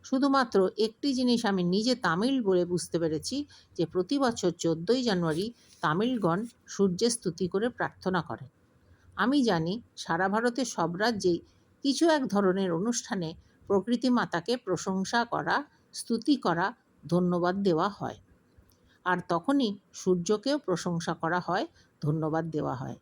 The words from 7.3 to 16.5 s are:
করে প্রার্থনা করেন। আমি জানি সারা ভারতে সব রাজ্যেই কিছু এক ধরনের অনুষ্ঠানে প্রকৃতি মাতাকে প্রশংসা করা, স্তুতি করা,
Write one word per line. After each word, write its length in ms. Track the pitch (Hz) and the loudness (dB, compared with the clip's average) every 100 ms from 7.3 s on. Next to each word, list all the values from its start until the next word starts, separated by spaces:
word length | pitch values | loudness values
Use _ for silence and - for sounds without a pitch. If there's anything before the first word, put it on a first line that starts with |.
| - 180 | -4 -4
করে 220 | 196 240 | -2 -4
প্রার্থনা 520 | - 160 - 185 185 | -4 -8 -4 -4 -2
করেন। 260 | - - 127 _ _ _ _ _ _ - | -4 -10 -12 _ _ _ _ _ _ -2
আমি 280 | 214 285 | 2 4
জানি 380 | 233 170 165 226 - - | 4 2 0 -4 -10 -16
সারা 320 | - 165 190 | -2 0 2
ভারতে 360 | 214 240 240 247 | 2 0 -2 -4
সব 300 | - 170 175 | -2 -4 0
রাজ্যেই 440 | 220 214 185 170 - _ _ _ | 0 2 0 0 -4 _ _ _
কিছু 260 | 277 262 330 | -2 2 4
এক 180 | 311 262 | 4 2
ধরনের 440 | 202 196 185 190 | 2 2 2 0
অনুষ্ঠানে 600 | 165 220 240 - 196 160 165 _ _ - | 0 -2 -4 -4 -6 -6 -8 _ _ -2
প্রকৃতি 420 | 202 190 240 254 | 0 2 0 2
মাতাকে 480 | 240 185 170 196 247 | 2 0 -2 -2 -4
প্রশংসা 680 | - 175 - 190 190 240 233 | -2 -2 -2 -2 0 -2 0
করা, 400 | 156 151 214 294 _ _ | -2 0 -2 -2 _ _
স্তুতি 420 | - - 233 - 269 | -16 -4 -2 2 2
করা, 380 | - | 2